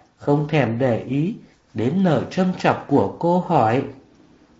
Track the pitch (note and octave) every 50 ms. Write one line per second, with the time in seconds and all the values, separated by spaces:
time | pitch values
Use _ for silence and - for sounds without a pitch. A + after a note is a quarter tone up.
0 | - _ _ - - D3 C#3+ D3 D3 D3 D#3+ D3+ B2+ A2+ A2+ A#2 C3+ B2+ A2+ G2+
1 | - A#2 B2+ C#3+ D#3 F#3 A#3 - - - _ _ _ _ - G#2+ G#2+ B2+ D#3+ G3
2 | G3 F3+ D3 A#2 F#2 - - F#3 F#3 F#3 F3+ - - E3 B2 - - - C#3+ B2
3 | G2+ - - - - E3+ F3 F3+ F3 - E3+ C#3+ A2+ A2 A2+ C#3 - - - -
4 | - _ _ _ - _ _ _ _ _ _ _